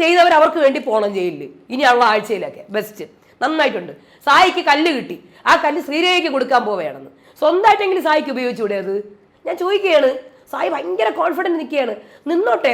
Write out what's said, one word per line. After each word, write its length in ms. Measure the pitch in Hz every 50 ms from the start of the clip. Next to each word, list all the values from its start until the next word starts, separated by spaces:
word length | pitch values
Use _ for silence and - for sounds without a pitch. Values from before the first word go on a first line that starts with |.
| 320
ചെയ്തവർ 300 | 330 349 349 339 349 330 302
അവർക്ക് 200 | 320 320 330 330 285
വേണ്ടി 140 | 269 262 294 -
പോകണം 220 | 262 214 220 208 202 196
ജയിലിൽ 240 | 190 180 175 156 143 143 135 - - _ - 247
ഇനിയുള്ള 300 | 262 277 247 247 240 240 214
ആഴ്ചയിലൊക്കെ. 500 | 214 214 214 - 214 180 151 139 - - - - 196
ബെസ്റ്റ്, 300 | 214 196 - - - 151 - _ _ _ _ _ -
നന്നായിട്ടുണ്ട്. 520 | 240 294 320 311 285 262 208 185 175 147 143 - _ _ _ _ -
സായിക്ക് 340 | 285 277 330 381 359 - 349 311 311
കല്ല് 220 | 285 294 320 349 285
കിട്ടി, 200 | 233 180 - - - - - _ _ - 247
ആ 60 | 339 339 330
കല്ല് 180 | 294 294 339 269
ശ്രീരേഖയ്ക്ക് 460 | 277 294 320 359 359 359 349 311 311 269
കൊടുക്കാൻ 260 | 262 254 262 262 240 214
പോവുകയാണെന്ന്. 440 | 208 202 180 156 143 135 135 135 - _ _ _ _ _ -
സ്വന്തമായിട്ടെങ്കിലും 600 | 302 311 339 381 440 427 392 403 403 381 381 359 277 311
സായിക്ക് 220 | 302 302 - 277 240
ഉപയോഗിച്ചുകൂടെ 420 | 254 247 247 220 226 214 202 202 196 180
അത്? 120 | 190 196 208 202 - - _ _ _ _ _ -
ഞാൻ 100 | 320 359 339 359
ചോദിക്കുകയാണ്. 480 | 370 415 403 392 370 320 285 262 254 269 - - - _ _ _ -
സായി 180 | 277 262 349 359 311
ഭയങ്കര 360 | - 170 175 185 440 214 214 -
കോൺഫിഡന്റ് 400 | 339 320 349 285 359 370 359 339 320
നിൽക്കുകയാണ്, 340 | 285 262 294 277 254 226 208 - - - - - - 285
നിന്നോട്ടെ, 420 | 339 349 427 480 233 - - 254